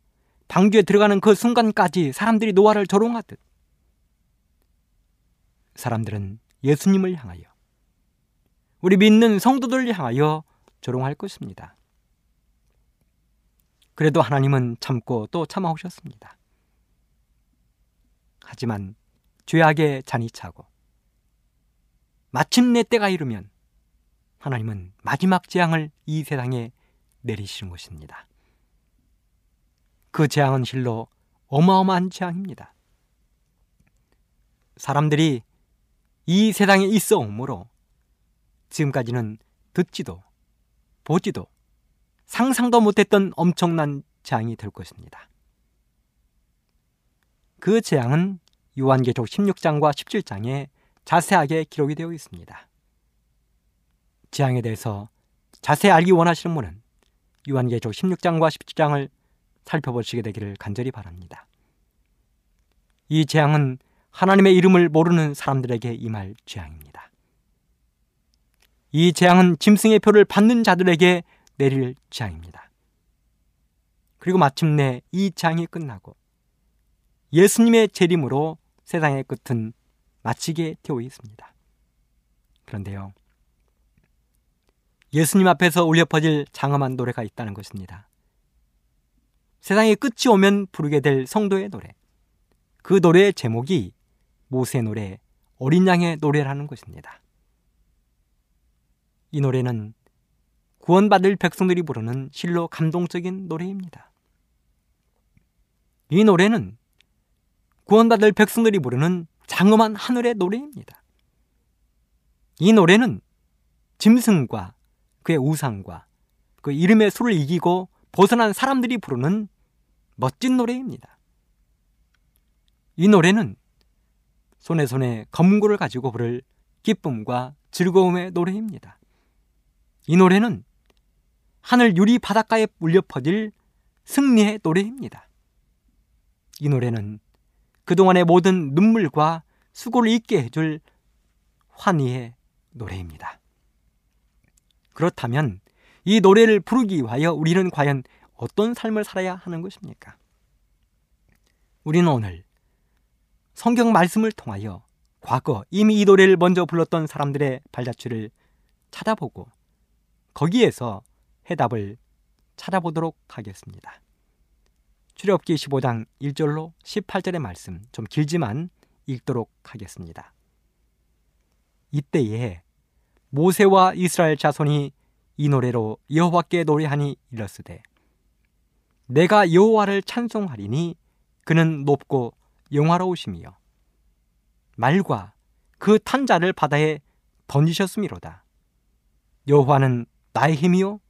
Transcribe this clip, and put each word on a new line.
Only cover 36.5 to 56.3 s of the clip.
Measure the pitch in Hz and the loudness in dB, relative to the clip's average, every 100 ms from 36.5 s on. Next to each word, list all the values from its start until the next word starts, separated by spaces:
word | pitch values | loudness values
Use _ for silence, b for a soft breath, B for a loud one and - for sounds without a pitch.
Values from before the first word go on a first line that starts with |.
세상에 | 185 202 196 196 | 2 2 4 4
있어 | 214 - 202 | 0 2 0
오므로 | 113 104 135 104 92 _ _ _ _ _ _ _ _ _ _ | 0 -8 -10 -12 -14 _ _ _ _ _ _ _ _ _ _
지금까지는 | - 147 135 117 123 110 110 _ _ _ | -6 -4 -2 -4 -6 -6 -10 _ _ _
듣지도 | - 180 - 156 87 _ _ _ _ _ _ _ _ | -4 -4 -6 -14 -14 _ _ _ _ _ _ _ _
보지도 | - 165 202 110 87 _ _ _ _ _ _ _ _ | -4 -4 -2 -10 -14 _ _ _ _ _ _ _ _
상상도 | - 247 247 240 240 | -4 -2 0 2 2
못했던 | 214 208 202 208 190 - | 2 2 2 2 0 -2
엄청난 | 170 165 175 165 147 139 - _ | -2 0 -2 -2 -4 -6 -14 _
재앙이 | - 123 113 113 | -6 -6 -4 -10
될 | 104 | -14
것입니다. | - 92 - 127 - - _ _ _ _ _ _ _ _ _ _ _ _ _ _ _ _ _ _ _ _ _ _ _ | -16 -20 -20 -20 -20 -20 _ _ _ _ _ _ _ _ _ _ _ _ _ _ _ _ _ _ _ _ _ _ _
그 | - 226 | 0 0
재앙은 | - 151 120 147 185 190 _ _ _ - | 0 -2 0 0 -2 -6 _ _ _ -4
요한계시록 | 135 131 120 120 113 | 0 2 2 -2 -6
십육 | - 202 185 | -2 -2 -2
장과 | 170 151 151 139 | -2 0 0 -2
십칠 | - 220 | -6 -8
장에 | - 98 113 135 139 _ _ _ - | -6 -10 -8 -8 -10 _ _ _ -2
자세하게 | 165 160 190 147 160 156 | -2 2 0 0 -4 -6
기록이 | - 143 | -4 -4
되어 | 151 165 | -4 -10
있습니다. | 165 - 87 85 - _ _ _ _ _ _ _ _ _ _ _ _ _ _ _ _ _ | -12 -16 -20 -20 -20 _ _ _ _ _ _ _ _ _ _ _ _ _ _ _ _ _
재앙에 | - 135 123 | -4 -2 -2
대해서 | 113 110 117 101 104 _ _ _ _ _ | -4 -8 -8 -10 -12 _ _ _ _ _
자세히 | - 147 202 | -4 2 4
알기 | 170 175 | 4 6
원하시는 | 180 170 | 4 4